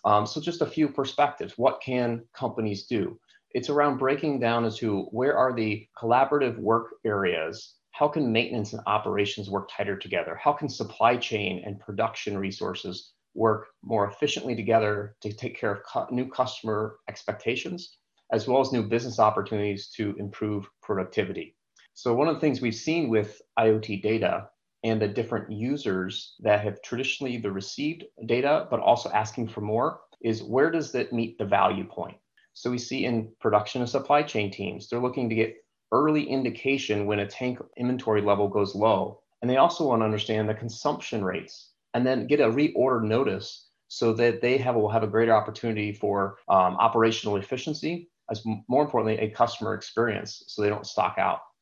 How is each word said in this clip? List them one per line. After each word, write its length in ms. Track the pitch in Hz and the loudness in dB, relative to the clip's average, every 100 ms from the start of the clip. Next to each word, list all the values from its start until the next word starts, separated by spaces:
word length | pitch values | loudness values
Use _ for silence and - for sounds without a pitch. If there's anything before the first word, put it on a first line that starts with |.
Um, 220 | 104 104 110 | 6 4 4
so 120 | 151 | -4
just 220 | 156 170 | -6 -2
a 60 | 151 | -2
few 220 | - 151 | 2 0
perspectives. 640 | 139 135 - 147 - - - | 2 -2 2 0 0 -10 0
What 240 | 127 - | 0 0
can 440 | - 123 120 117 - | -4 0 0 -2 -8
companies 520 | - 127 - 110 101 - | -6 -4 -2 -4 -4 -2
do? 320 | 113 95 - _ _ _ | -2 -2 -6 _ _ _
It's 180 | - 123 | -6 0
around 280 | 147 147 127 | 2 2 2
breaking 420 | 131 143 156 135 | 0 0 0 0
down 260 | 117 117 113 | 2 2 0
into 380 | 110 113 101 - | -2 -2 -2 -2
where 260 | 110 135 127 | 0 2 2
are 160 | 127 | 2
the 320 | 117 110 104 - - | 0 -2 -2 -8 -8
collaborative 640 | 117 120 135 147 131 107 | 2 4 4 4 0 0
work 300 | 101 113 113 - 113 | 2 2 2 -6 -2
areas? 720 | 101 95 85 80 - - _ _ | 0 2 0 -4 -8 -16 _ _
How 160 | - 147 | 0 0
can 240 | 160 127 | 2 2
maintenance 420 | 110 120 117 104 | 2 0 -4 -6
and 80 | 110 - | -6 0
operations 600 | 107 104 98 101 - 101 | 0 0 0 0 -2 -4
work 220 | 98 95 | -4 -4
tighter 220 | - 101 98 | -6 -4 -4
together? 420 | 95 104 - 80 | -4 -4 -4 0
How 100 | 147 | 0
can 160 | 147 147 | 0 -6
supply 480 | - 110 - 113 123 | -6 -8 2 2 4
chain 460 | - 110 101 90 | -2 -2 -2 -4
and 160 | 107 101 | -8 -12
production 560 | - 101 113 - - 101 | -10 -2 -2 -2 -6 -4
resources 760 | 98 98 98 92 92 90 - _ _ | -4 -4 -6 -6 -10 -12 -16 _ _
work 340 | 117 113 107 - _ | 0 2 2 -4 _
more 260 | 95 110 101 | -4 0 0
efficiently 460 | - 147 - 127 | 0 -2 -2 -4
together 600 | 117 107 113 104 104 104 _ | -4 2 4 4 0 -6 _
to 100 | 107 | -10
take 260 | 104 120 - | -8 -10 -4
care 140 | 110 | -4
of 120 | 101 | -4
cu-, 300 | - 131 - | -6 -6 -4
new 140 | 123 127 | -4 -4
customer 680 | - 120 - 113 107 107 - - | -2 -2 -2 -4 -4 -4 -8 -16
expectations, 880 | - - - - - - 180 - _ _ _ _ | -10 -8 -4 -4 -4 -6 -10 -12 _ _ _ _
as 160 | 113 110 | -4 2
well 140 | 131 | 2
as 120 | 135 | 2
new 100 | 123 | 0
business 360 | 104 117 127 110 | 0 0 -2 2
opportunities 680 | 107 107 101 107 104 98 - - | 4 4 -2 -2 -2 -4 -10 -6
to 180 | 104 101 | -6 -4
improve 500 | 101 - 107 104 98 _ | -10 -4 -4 -4 -6 _
productivity? 720 | - 98 90 - 92 92 78 _ _ _ _ | -4 -4 -2 -2 -2 -6 -12 _ _ _ _
So 200 | - 123 | -6 0
one 140 | 117 160 | 2 2
of 60 | |
the 60 | 143 | 2
things 200 | 156 131 | 0 0
we've 140 | 120 | -2
seen 360 | 107 - 170 139 | -2 -2 0 2
with 320 | 110 104 - _ - | 2 0 -8 _ 2
I 120 | 110 | 4
O 100 | 107 | 4
T 180 | 107 98 | 0 -4
data 520 | 107 110 98 87 98 _ _ _ | 0 2 0 -2 -6 _ _ _
and 180 | 113 113 | -2 0
the 60 | 104 | 0
different 440 | 104 110 110 - | -2 -4 -4 -6
users 840 | 104 120 143 120 92 92 - - _ | -6 -4 -2 -2 -2 -2 -8 -12 _
that 220 | 110 104 | 2 4
have 180 | 107 98 | 2 -6
traditionally 520 | - 123 131 - 135 | -8 -4 -4 -4 -6
either 180 | 120 107 | -4 -4
received 520 | 95 98 - 147 165 - - 113 | -4 -8 -6 -6 -6 -14 -14 -2
data, 400 | 120 139 151 - | 0 2 2 0
but 100 | 120 | 0
also 300 | - 120 - | 4 2 2
asking 380 | 107 110 - 107 | -2 -2 -4 -6
for 120 | 104 | -6
more, 400 | 104 110 147 160 _ _ | -2 0 0 -4 _ _
is 200 | 113 110 | -4 -4
where 280 | - 123 156 | 0 2 4
does 220 | 165 147 | 2 -2
that 200 | 123 - | -4 -2
meet 240 | 120 117 - | -2 -4 -4
the 80 | |
value 400 | 101 98 95 95 | 2 4 4 2
point? 320 | 95 - 87 - _ _ _ | -6 -8 -10 -12 _ _ _
So 160 | - 123 | -8 -4
we 80 | 123 | -4
see 260 | - 135 | -4 -4
in 260 | 123 117 110 _ | 0 0 -4 _
production 440 | 113 104 107 127 | 2 2 2 -4
and 80 | 120 | -2
supply 320 | 135 - 147 | -2 2 2
chain 280 | 151 110 104 | 2 -2 -4
teams, 380 | 98 98 - - | -4 -8 -8 -6
they're 120 | 120 | -2
looking 280 | 123 127 120 | -2 0 0
to 60 | |
get 220 | 113 113 - _ _ _ | 2 0 -2 _ _ _
early 300 | 120 151 151 | 2 4 2
indication 840 | - 135 127 - 135 135 - 104 101 | 2 0 0 -2 0 0 0 0 0
when 120 | 104 | 0
a 80 | 101 | -2
tank 320 | - 127 123 - - | -4 -4 -4 -10 -4
inventory 460 | 123 127 - 107 | -2 -2 2 2
level 260 | 101 101 101 | 4 2 2
goes 260 | 104 98 | 2 0
low. 460 | 95 110 98 95 - _ _ | 2 4 4 0 -8 _ _
And 80 | 120 | 0
they 80 | 131 | 4
also 280 | 139 - 151 | 4 4 2
want 140 | 117 | 2
to 60 | 110 | 2
understand 420 | 107 - 110 107 | 0 -2 0 0
the 60 | |
consumption 680 | 107 117 - 147 - - 113 | -2 -6 -4 -4 -4 -6 -4
rates 500 | 95 92 - - - _ _ | -2 -4 -10 -20 -20 _ _
and 140 | 123 127 | 0 2
then 220 | 131 120 | 0 2
get 120 | 147 | 4
a 40 | |
reorder 580 | 117 123 147 135 127 123 | 4 4 2 2 2 2
notice 640 | 107 113 131 95 - - _ _ _ | 2 2 2 -2 -6 -16 _ _ _
so 260 | - 117 | 0 0
that 260 | 110 120 113 | 4 2 4
they 160 | 120 131 | 2 2
have, 200 | 127 117 | 2 2
will 120 | 107 | 2
have 140 | 113 | 2
a 60 | 107 | 2
greater 260 | 110 113 | 2 4
opportunity 580 | 110 107 107 117 107 104 | 4 2 -6 -4 -2 -4
for, 440 | 104 104 101 98 - - | -2 -2 0 -2 -4 4
um, 280 | 98 90 92 | 6 6 4
operational 600 | 117 117 113 113 110 101 | 4 6 4 2 -2 -2
efficiency, 720 | 98 127 - 151 151 170 - _ - | -2 -6 -6 -6 -4 -6 -10 _ -10
as 100 | 110 110 | -6 -4
m-, 180 | 110 - | -6 0
more 160 | 131 | 2
importantly, 340 | 147 120 107 110 | 4 2 2 0
a 100 | 110 | -2
customer 460 | - 120 - 104 | 2 0 0 -4
experience 720 | 101 - - 117 101 - - - | -4 -4 -2 0 -2 -6 -14 -12
so 160 | - | -2
they 60 | 104 | 0
don't 180 | 104 - | 0 -4
stock 300 | - 90 - | -2 -2 0
out. 220 | 95 87 - _ | 0 -2 -8 _